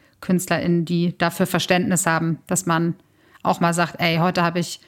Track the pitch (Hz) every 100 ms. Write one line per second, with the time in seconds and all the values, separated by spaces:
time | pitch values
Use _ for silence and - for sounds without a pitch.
0 | _ _ - 180 - 165 175 170 160 175
1 | 175 - 170 175 185 170 - 180 180 180
2 | 170 160 165 160 - 180 170 165 170 160
3 | _ _ _ - - - 170 170 165 -
4 | 170 165 180 180 170 175 165 -